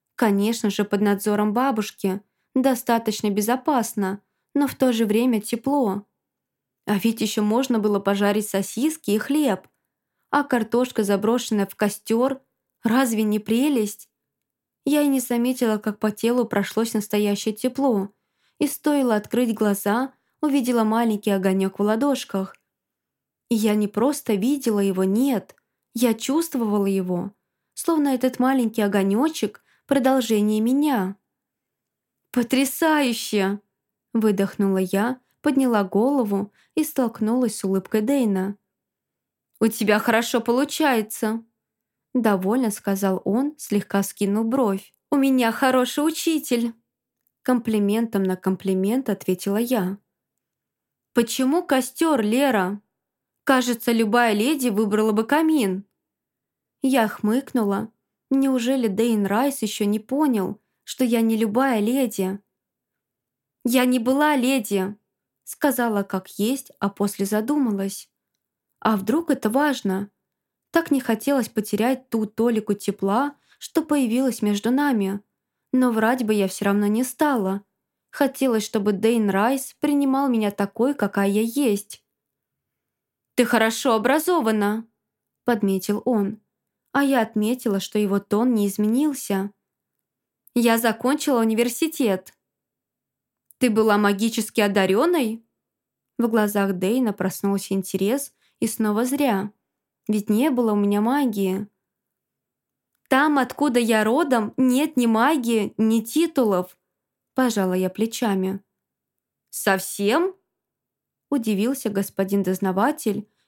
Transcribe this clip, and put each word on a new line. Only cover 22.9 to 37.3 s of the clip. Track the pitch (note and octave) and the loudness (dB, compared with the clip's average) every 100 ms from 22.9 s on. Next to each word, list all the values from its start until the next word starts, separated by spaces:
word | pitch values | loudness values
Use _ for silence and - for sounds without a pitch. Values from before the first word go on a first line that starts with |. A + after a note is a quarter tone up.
| _ _ _ _ _ _ | _ _ _ _ _ _
И | A3+ | 0
я | G#3+ G#3+ | 2 2
не | G#3 | 0
просто | G#3 B3+ C#4+ - G3+ | 0 0 0 -2 0
видела | A#3 C#4+ B3 G#3 | 0 0 0 0
его, | G3 F#3 | 0 0
нет. | F#3+ G#3 C#4 G#3+ - _ _ _ _ | 0 2 0 0 -4 _ _ _ _
Я | A3+ A#3 | 0 0
чувствовала | A3 - D4+ E4 B3+ A3 G#3 G3 | 0 0 -2 -2 -2 0 0 0
его. | F#3+ F3+ F3 G3+ - _ _ _ | 0 -2 -4 -6 -12 _ _ _
Словно | - - D#4+ C#4+ | -6 -2 0 2
этот | C4 B3+ B3+ | 0 -2 0
маленький | B3+ C4+ A3+ A3+ | 0 2 0 0
огонечек — | G3+ G3 G3 G#3 D#4 D#4 G#3 - _ _ - | 0 2 2 2 0 -2 -6 -8 _ _ -2
продолжение | C#4 B3+ C4 A3+ G#3+ G#3+ G#3+ | 2 4 2 2 2 2 2
меня. | A3+ C#4 D4+ A#3+ F#3 G3+ _ _ _ _ _ _ _ _ _ _ _ | 2 2 2 0 -2 -6 _ _ _ _ _ _ _ _ _ _ _
«Потрясающе!» | B3 A#3 B3+ C4+ - D#4+ D4+ C4 A3+ - G#3 F#3+ G3+ - _ _ _ _ | -4 0 0 0 0 2 2 2 -2 -2 -2 0 -4 -10 _ _ _ _
выдохнула | A3+ G#3+ G3 G3 - G3 F#3+ | 0 2 2 -2 0 0 0
я, | F#3 G3 A#3 B3+ _ _ | 0 0 -2 -4 _ _
подняла | D4 C4+ C4 G#3+ | 0 2 2 2
голову | F#3+ G3+ B3 C#4+ G#3 G3 G3+ _ _ | 2 0 2 0 0 -2 -4 _ _
и | D#4 | -4
столкнулась | D4+ - A#3 - G#3+ | -2 -2 -2 -2 -2